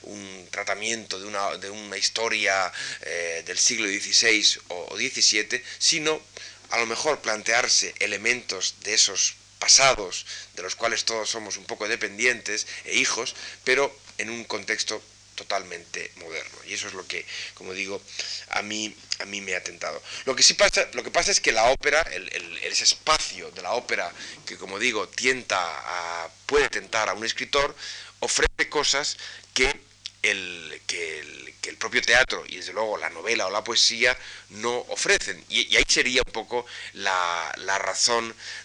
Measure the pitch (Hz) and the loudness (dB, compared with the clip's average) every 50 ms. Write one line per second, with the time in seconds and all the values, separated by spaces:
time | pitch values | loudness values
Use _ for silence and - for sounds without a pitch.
0 | - - 101 101 101 98 95 95 90 87 - 95 101 98 98 101 104 113 113 117 | -14 -12 -12 -12 -12 -12 -12 -14 -12 -8 -6 -6 -2 -4 -4 -2 -2 -2 -2 -4
1 | 104 - - 95 98 104 104 101 98 98 78 92 95 98 101 107 104 104 98 101 | -4 -8 -8 -8 -8 -6 -4 -2 -2 -2 -2 -4 -8 -10 -10 -10 -10 -8 -4 -2
2 | 101 - - - 113 113 110 107 104 101 98 95 95 87 - - - - - - | -2 0 0 0 0 0 0 2 2 4 4 4 2 0 -2 -6 -8 -8 -8 -8
3 | - - 82 87 85 85 82 82 82 - 90 90 - - 127 113 113 101 95 101 | -8 -6 -4 -4 -2 -4 -4 -6 -6 -4 0 2 4 4 4 2 0 0 0 0
4 | - 98 - - 117 117 110 107 98 - - - - - - 87 82 - - 101 | 0 2 4 6 6 8 6 6 6 4 2 2 -4 -8 -8 -8 -6 -8 -4 -4
5 | 117 131 - 117 104 - 104 107 107 - - 123 - - - - - - 160 165 | -4 -4 0 4 4 4 4 4 0 0 -2 -4 -4 -8 -6 0 2 2 2 4
6 | 151 156 156 - - - - - - - - - - - - 113 117 113 117 - | 2 0 0 0 -4 -14 -16 -16 -16 -16 -16 -18 -8 -2 0 0 2 0 0 0
7 | - 156 143 135 - 113 110 107 101 - 113 120 123 113 - - 98 90 - - | 2 2 2 2 2 -2 -2 0 2 4 4 4 4 4 4 4 2 0 0 -2
8 | - 104 104 98 104 117 123 123 113 - - 92 92 - - - - 101 107 110 | 0 0 0 0 2 2 0 0 -2 -6 -4 -2 -2 -4 -4 -4 -4 0 4 4
9 | - 104 98 92 - - - - - - - - 101 101 - - 135 135 123 107 | 4 4 4 2 0 0 0 -4 -20 -20 -6 -4 4 6 8 8 8 8 6 4
10 | 101 87 - - - - - - - - - - 90 92 - - 113 117 113 107 | 0 -4 -6 -8 -8 -8 -12 -12 -12 -14 -12 -8 -6 -6 -4 0 0 0 2 2
11 | - - 113 110 107 104 - 113 107 101 98 98 95 - 117 - 107 104 113 107 | 0 0 -2 -2 -2 -2 -4 -4 -4 -6 -8 -8 -8 -10 -6 -4 -2 -2 -2 -2
12 | 110 101 98 101 117 127 123 113 92 - 104 107 - - - - - - 85 117 | -2 -4 -2 2 2 2 2 2 -2 -6 -4 -4 -4 -6 -10 -12 -8 -2 0 2
13 | 127 - - 110 120 - - - - - - - - 123 131 135 139 139 - - | 2 2 0 -2 -4 -6 -6 -10 -12 -14 -14 -6 2 2 4 4 4 0 -2 -10
14 | - - - - 104 107 113 117 110 - - 107 98 - 110 - - - 107 104 | -20 -18 -8 -8 -8 -6 -6 -10 -8 -6 -8 -6 -4 -4 -2 -2 -2 -4 -4 -8
15 | - - - - - - - - 101 - 104 98 95 90 87 85 85 - - 90 | -10 -16 -20 -20 -20 -16 -16 -16 -8 -4 -4 -4 -4 -6 -12 -14 -12 -10 -8 -8
16 | 82 - - - 87 82 82 78 - - - - - - - 101 - 104 92 92 | -8 -10 -10 -14 -12 -10 -8 -8 -10 -10 -14 -16 -12 -8 -6 -6 -6 -6 -8 -10
17 | 90 - - 85 78 - - - - - - - 92 95 92 95 98 95 98 95 | -10 -8 -8 -10 -8 -10 -10 -10 -10 -12 -14 -14 -12 -10 -6 -6 -6 -6 -6 -8
18 | - - - - - - - - - - - 101 101 104 107 107 107 107 - - | -10 -12 -10 -10 -8 -8 -8 -10 -8 -4 -4 -4 -4 -4 -4 -4 -6 -6 -8 -12
19 | - - - - 95 98 101 101 98 95 92 90 - - 87 85 85 82 78 - | -8 -8 -8 -8 -6 -8 -8 -8 -6 -4 -6 -4 -6 -8 -10 -8 -8 -6 -6 -8
20 | - - - - - 135 131 120 - - 175 - 208 190 - 202 160 - - 123 | -10 -10 -12 -6 -4 -2 2 6 6 6 6 6 4 6 6 2 0 0 -2 -8
21 | 110 120 - 170 170 196 196 - - 147 117 110 110 123 135 139 - 147 139 156 | -8 0 0 2 2 4 2 4 4 4 4 6 6 6 6 6 4 4 4 4
22 | 170 151 - 92 92 - - 90 90 85 85 - - 85 101 - - - - - | 2 2 -4 -8 -8 -6 -8 -8 -8 -8 -10 -8 -6 -2 0 4 4 4 4 4
23 | - - 156 151 - - - 92 85 78 - 95 90 90 104 120 135 - 117 101 | 4 2 4 4 2 -4 -6 -8 -10 -10 -10 -8 -4 0 0 0 0 0 -2 -2
24 | 92 87 - - - - - - - - 90 90 - 95 95 101 110 127 113 107 | -2 -4 -6 -10 -12 -14 -14 -12 -12 -14 -12 -12 -10 -8 -4 0 0 2 2 0
25 | 95 87 - - 117 127 131 127 110 - 104 95 87 85 78 69 60 60 87 90 | -2 -2 -4 0 2 2 2 2 0 0 0 0 2 0 -4 -6 -6 -4 -4 -4
26 | 85 85 85 85 82 82 - - - - 135 147 139 120 - 110 95 95 - 113 | -4 -4 -6 -6 -8 -8 -12 -12 -6 2 4 4 4 4 0 -4 -6 -2 0 0
27 | 110 101 92 104 113 113 - - 127 117 - 143 143 143 147 - - - - - | 0 0 0 -2 -2 -4 -4 -4 -4 0 2 2 2 2 -2 -8 -12 -12 -12 -12
28 | - - - - - 117 - - 147 156 - - 143 - - 151 139 - - 139 | -14 -16 -8 -4 -2 0 2 2 2 2 2 0 -2 0 2 0 2 4 2 2
29 | 147 - - - - - - - - - - - 131 135 147 - - - - _ | 0 -2 -4 -6 -10 -14 -14 -16 -18 -4 2 2 4 4 2 -2 -8 -20 -20 _
30 | _ - - - - 107 101 98 92 90 90 87 82 78 73 78 - - 92 90 | _ -14 -8 -2 0 2 2 2 -2 -6 -8 -10 -10 -12 -14 -12 -8 -6 -4 -4
31 | 85 80 80 78 73 73 73 67 65 67 - - - 82 76 - - 110 104 123 | -4 -6 -6 -8 -10 -12 -14 -14 -14 -16 -10 -10 -10 -10 -6 -6 -6 0 0 0
32 | 117 - 117 123 131 - - 90 76 - - 90 87 87 90 98 113 110 104 82 | 4 6 6 6 6 4 0 -4 -4 -8 -10 -10 -10 -6 -2 -2 0 0 0 -2
33 | 78 82 82 82 85 107 117 110 101 92 98 107 110 113 117 107 - - 117 113 | -2 -6 -6 -4 -2 0 0 0 0 0 0 -2 -2 0 2 4 4 4 4 4
34 | 120 123 127 - - - - - - - 92 104 107 120 120 123 - - - - | 4 4 4 2 -4 -14 -16 -16 -16 -16 -10 -4 -2 -2 -2 -2 -4 -4 -4 -2
35 | - - - 95 - - 95 80 - - - 113 117 - 107 113 135 - - 160 | 4 4 4 4 4 -2 -6 -8 -8 -2 0 0 2 4 4 4 4 4 4 4
36 | 139 127 123 127 120 - - 110 107 - 120 123 120 - - - - - - 101 | 4 4 4 2 2 2 -2 -8 -6 -2 -4 -4 -4 -4 -12 -12 -14 -12 -10 -4
37 | 98 98 95 92 90 87 87 85 82 73 - - 90 95 95 98 95 95 95 - | -2 0 2 2 2 2 0 0 -2 -4 -6 -6 -2 -2 0 0 0 -2 0 2
38 | - - 120 117 113 113 110 - - - - - - | 2 4 4 2 0 -2 -8 -10 -12 -12 -12 -12 -14